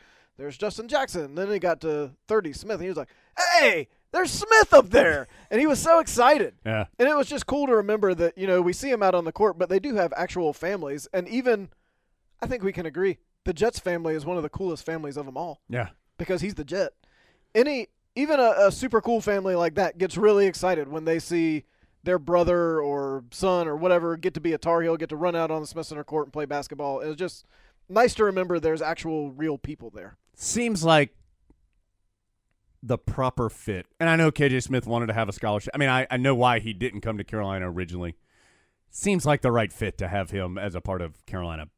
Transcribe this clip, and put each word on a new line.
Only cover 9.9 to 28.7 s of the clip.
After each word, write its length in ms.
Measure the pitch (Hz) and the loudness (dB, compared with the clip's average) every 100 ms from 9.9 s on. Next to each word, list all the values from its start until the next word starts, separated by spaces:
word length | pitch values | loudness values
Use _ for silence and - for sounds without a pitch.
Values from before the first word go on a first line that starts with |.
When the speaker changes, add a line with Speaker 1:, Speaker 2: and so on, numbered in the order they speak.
| 214 | 0
Speaker 1:
have 160 | 180 - | 0 -2
actual 340 | 180 196 160 | -6 -2 -2
families. 560 | 143 165 202 147 147 - | -2 -6 -6 -6 -10 -6
And 160 | 185 180 | -6 -4
even, 400 | 233 247 214 185 _ _ _ _ _ _ _ | -2 0 -2 -4 _ _ _ _ _ _ _
I 60 | 233 | -8
think 140 | 247 | -4
we 100 | 190 | -4
can 120 | 175 160 | -6 -8
agree, 340 | 151 190 156 _ _ - | -2 -2 -4 _ _ -8
the 80 | |
Jets 260 | 160 220 - | 0 -2 0
family 360 | 185 175 165 156 | -4 -4 -2 -4
is 100 | 147 | -4
one 100 | 180 | -6
of 60 | |
the 60 | 151 | -6
coolest 360 | - 190 156 - | -6 -6 -6 -8
families 300 | 165 147 139 | -8 -8 -10
of 80 | 135 | -10
'em 100 | 131 | -10
all. 240 | 170 143 - | -10 -12 -8
Speaker 2:
Yeah. 200 | 120 104 - _ - | -8 -8 -12 _ -10
Speaker 1:
Because 240 | 175 180 | -4 -4
he's 140 | 185 190 | -4 -8
the 100 | 143 | -8
Jet. 260 | 180 156 - _ _ _ _ _ | -4 -4 -6 _ _ _ _ _
Any, 340 | 214 277 269 - _ _ - | 2 2 0 -6 _ _ -4
even 220 | 294 294 | 2 4
a, 120 | 233 190 | 4 6
a 140 | 196 | 4
super 280 | - 262 226 | 4 -2 0
cool 200 | - 233 | 0 0
family 340 | 214 202 190 180 | 0 -2 0 0
like 200 | 170 156 | 0 0
that 220 | 175 170 | -2 -2
gets 200 | 180 156 | -4 2
really 300 | 208 202 196 | 4 6 4
excited 420 | - 180 170 135 | 2 -2 -2 -4
when 160 | 156 160 | -4 -2
they 140 | 165 | -2
see 440 | - 175 160 156 - _ _ _ | -2 0 0 -2 -6 _ _ _
their 160 | 165 180 | -2 -2
brother 600 | 143 175 170 175 170 160 | 2 2 4 2 0 0
or 420 | 143 143 139 135 120 | -2 -4 -4 -6 -10
son 360 | - 185 180 165 | -4 0 0 0
or 80 | 147 | -2
whatever 400 | 180 175 165 165 | 2 2 2 -4
get 160 | 185 160 | -4 -4
to 40 | |
be 120 | 165 | -4
a 40 | 156 | -2
Tar 240 | - 170 | 0 0
Heel, 140 | 165 165 | 0 -2
get 120 | 165 | -4
to 60 | 151 | -4
run 200 | 175 170 | -2 -2
out 140 | 160 | -2
on 100 | 160 | -4
the 60 | 151 | -8
Smith 200 | 165 156 | -10 -10
Center 160 | 151 | -12
court 240 | 147 156 143 | -6 -4 -4
and 60 | |
play 120 | 151 143 | -6 -6
basketball. 540 | 143 - 143 143 135 | -6 -8 -8 -6 -6
It's 160 | 151 151 | -8 -6
just 280 | 180 - _ _ _ _ - | -8 -10 _ _ _ _ -2
nice 240 | 190 240 - | 2 2 4
to 80 | 208 | 0
remember 340 | 190 180 175 | 0 -2 0
there's 220 | 160 | 0